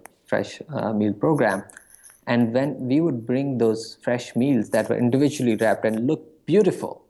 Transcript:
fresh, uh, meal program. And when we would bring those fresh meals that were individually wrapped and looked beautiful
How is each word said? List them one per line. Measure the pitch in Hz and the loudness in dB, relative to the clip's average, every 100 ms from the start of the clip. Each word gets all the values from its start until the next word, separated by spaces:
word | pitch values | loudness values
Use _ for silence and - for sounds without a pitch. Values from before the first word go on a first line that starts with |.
| - _ - | -18 _ -6
fresh, | 107 104 - - | -4 -4 -10 -10
uh, | 127 107 | -6 -2
meal | 107 104 | 0 0
program. | 101 147 151 113 98 98 - - _ - _ - | 0 0 2 2 0 -6 -20 -20 _ -20 _ -2
And | 120 117 | 0 2
when | 123 143 - 127 | 0 -2 -2 0
we | 139 | 2
would | 170 - 113 | 2 -2 -2
bring | 127 139 123 | -2 -2 0
those | 113 107 - - | 2 0 -6 -8
fresh | - 123 - 117 | -4 -4 -4 -2
meals | 135 127 101 | 2 2 0
that | 110 107 | -2 0
were | 110 | 0
individually | 120 131 143 139 120 107 | 2 2 2 0 0 2
wrapped | 110 98 110 | 0 0 0
and | 110 123 | 0 -2
looked | 156 - - - | -4 -8 -12 0
beautiful | 185 185 - - - | 2 4 0 -6 -10